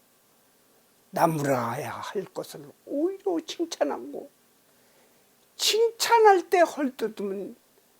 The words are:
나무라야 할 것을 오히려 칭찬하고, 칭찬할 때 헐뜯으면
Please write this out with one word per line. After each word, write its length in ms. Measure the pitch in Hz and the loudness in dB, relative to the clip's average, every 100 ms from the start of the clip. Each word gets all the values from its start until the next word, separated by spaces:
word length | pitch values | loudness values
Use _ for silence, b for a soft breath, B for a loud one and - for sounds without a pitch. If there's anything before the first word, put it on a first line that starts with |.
| _ _ _ _ _ _ _ _ _ _ _ | _ _ _ _ _ _ _ _ _ _ _
나무라야 800 | 170 165 160 139 131 117 117 113 | 0 2 2 0 0 -2 -4 -8
할 340 | 110 - 208 175 | -10 -8 -8 -8
것을 460 | - 156 - 143 - - | -10 -12 -14 -20 -20 -8
오히려 540 | 285 339 392 - 330 - | -2 -2 -2 -4 -4 -4
칭찬하고, 840 | - 339 - 294 - 285 277 285 _ _ _ b b b b b b b _ _ - | -8 -8 -4 -4 -4 -10 -14 -16 _ _ _ b b b b b b b _ _ -4
칭찬할 920 | - 415 466 440 - 466 427 381 339 | -2 2 2 0 2 6 8 6 4
때 120 | 370 | 4
헐뜯으면 920 | 320 - 277 - 220 220 196 196 180 233 _ _ _ _ | 4 2 -4 -4 -8 -6 -8 -6 -10 -14 _ _ _ _